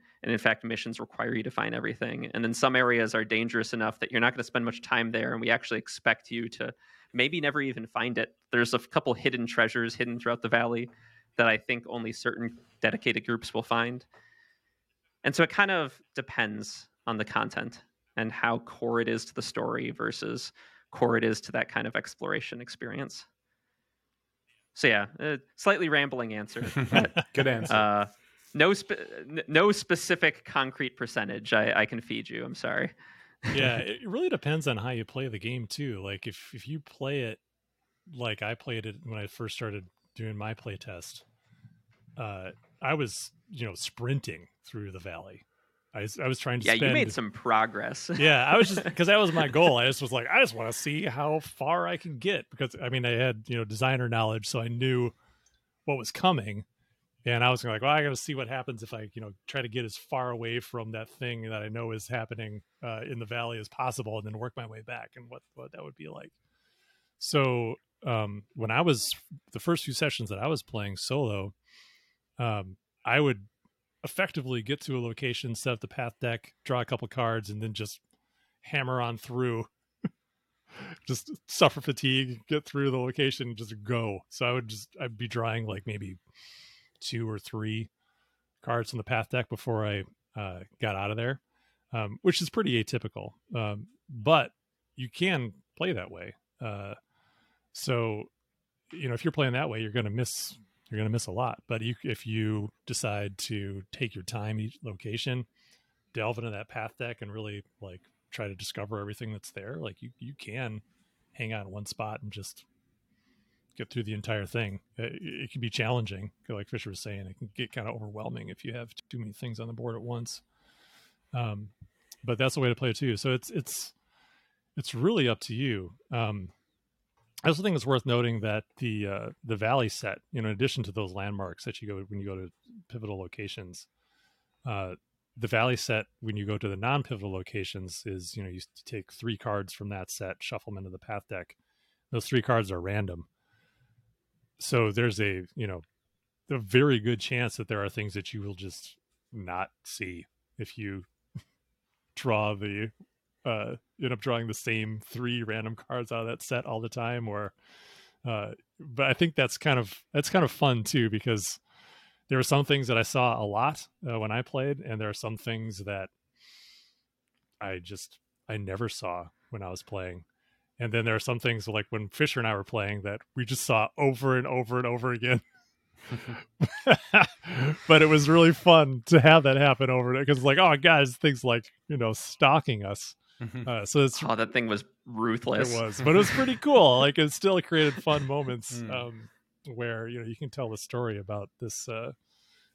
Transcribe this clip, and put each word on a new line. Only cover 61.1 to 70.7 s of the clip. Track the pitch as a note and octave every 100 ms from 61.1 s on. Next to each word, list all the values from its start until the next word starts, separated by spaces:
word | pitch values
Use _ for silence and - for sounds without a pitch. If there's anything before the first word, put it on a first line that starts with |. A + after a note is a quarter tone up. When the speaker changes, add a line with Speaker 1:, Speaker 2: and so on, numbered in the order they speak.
| - B2 A#2
Speaker 3:
that | A2 G#2+
I | G#2+
know | A2+ A2+
is | A2 -
happening, | B2 A2 A2+ A2 G#2 - -
uh, | A#2+ A2 -
in | A#2+
the | G#2+
valley | A#2+ A#2 A2+
as | G#2+
possible | - B2+ B2+ G#2+ A2
and | G#2+
then | G#2+
work | A#2+ -
my | A2+
way | A2
back | A2+ A#2 A2+ B2+
and | A#2+
what, | B2+ _ B2+
what | B2+
that | -
would | D3 C3
be | -
like." | - - _ _ _ _ _ _ _ _ -
So, | - D3 C3 B2 A2+ C3+ _ _ D3
um, | A2+ G#2 G2+ - -
when | A2
I | A#2+
was, | E3+ A#2+ - - - C#3 _
the | A2
first | - E3+ -
few |
sessions | B2 D3 - G#2
that | G2
I | C#3
was | D3
playing | -